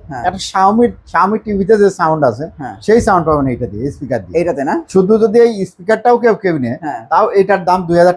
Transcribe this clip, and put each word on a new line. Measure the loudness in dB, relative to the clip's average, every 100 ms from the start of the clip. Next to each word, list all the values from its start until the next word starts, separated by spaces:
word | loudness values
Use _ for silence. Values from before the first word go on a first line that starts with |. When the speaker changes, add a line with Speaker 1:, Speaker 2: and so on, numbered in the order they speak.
| -6
Speaker 1:
হ্যাঁ। | -6
Speaker 2:
একটা | -6 -6
Xiaomi, | -6 0 2 2 0
Xiaomi | -2 -6 0 0 -2
টিভিতে | -4 -4 0 2
যে | 2
সাউন্ড | 2 -2 2 0
আছে, | 0 -8 -12
Speaker 1:
হ্যাঁ। | -14 -8
Speaker 2:
সেই | 0 2
সাউন্ড | 2 0 2
পাবেন | 0 0
এইটা | -4 -6
দিয়ে, | -6 -8
স্পিকার | -10 -8 -8 -4
দিয়ে। | -4
Speaker 1:
এইটাতে | -2 -2
না? | -4 -4 -2
Speaker 2:
শুধু | 0 2 2
যদি | 2 4
এই | 2 2 -8
স্পিকারটাও | -8 -4 0 2 2
কেউ, | 2 0
কেউ | -2 -2
নেয়, | -4 -6
Speaker 1:
হ্যাঁ। | -8 -10 -2
Speaker 2:
তাও | 0 2
এটার | 2 2 0 0
দাম | 0 0
দুই | 2
হাজার | 2